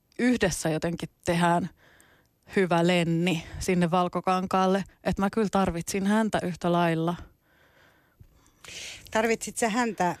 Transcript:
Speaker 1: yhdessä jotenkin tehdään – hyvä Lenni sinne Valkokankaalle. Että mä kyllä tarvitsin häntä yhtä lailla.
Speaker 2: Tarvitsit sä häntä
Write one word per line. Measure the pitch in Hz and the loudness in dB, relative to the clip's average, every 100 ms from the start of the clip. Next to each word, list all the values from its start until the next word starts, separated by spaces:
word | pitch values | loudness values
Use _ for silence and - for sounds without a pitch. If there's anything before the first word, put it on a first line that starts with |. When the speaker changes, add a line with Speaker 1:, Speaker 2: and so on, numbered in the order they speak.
| _ - | _ -2
Speaker 1:
yhdessä | 247 233 190 - 160 | 0 2 0 0 -2
jotenkin | 156 170 170 170 _ - | -2 -2 -4 -10 _ -2
tehdään – | 170 170 175 180 - _ _ _ _ _ _ - 202 | 2 4 2 0 -10 _ _ _ _ _ _ -4 0
hyvä | 180 170 170 | 2 2 4
Lenni | 180 165 165 180 165 - - | 2 2 0 0 -2 -6 -6
sinne | - 180 170 | 0 2 2
Valkokankaalle. | 180 180 180 185 185 185 190 190 196 - _ | 2 0 -2 -2 -2 0 2 2 2 -2 _
Että | - 185 | -6 -2
mä | 196 | -2
kyllä | 226 202 | 0 0
tarvitsin | 196 185 170 - 202 190 | 2 0 -2 -6 -2 0
häntä | 214 220 165 | 2 2 -2
yhtä | 180 165 175 | -4 -4 0
lailla. | 175 170 160 165 170 - _ _ _ _ _ _ _ _ _ - _ _ _ - - - - - | 2 2 0 -2 -4 -12 _ _ _ _ _ _ _ _ _ -20 _ _ _ -20 -16 -16 -16 -4
Speaker 2:
Tarvitsit | 220 226 220 - - | 0 0 -2 -4 -2
sä | 226 | 0
häntä | 226 233 180 175 - | 0 -2 0 -2 -2